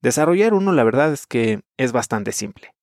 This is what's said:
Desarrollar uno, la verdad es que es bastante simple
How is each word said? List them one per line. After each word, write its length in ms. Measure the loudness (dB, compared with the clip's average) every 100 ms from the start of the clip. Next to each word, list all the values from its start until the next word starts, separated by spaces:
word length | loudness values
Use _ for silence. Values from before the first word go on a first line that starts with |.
Desarrollar 520 | 0 0 2 2 2
uno, 200 | 2 2
la 100 | 2
verdad 300 | 2 2 0
es 120 | -2 -4
que 360 | -2 0 -2 _ -4
es 160 | -2
bastante 400 | -2 -2 -4 -4
simple 400 | -8 -10 -14 -20 _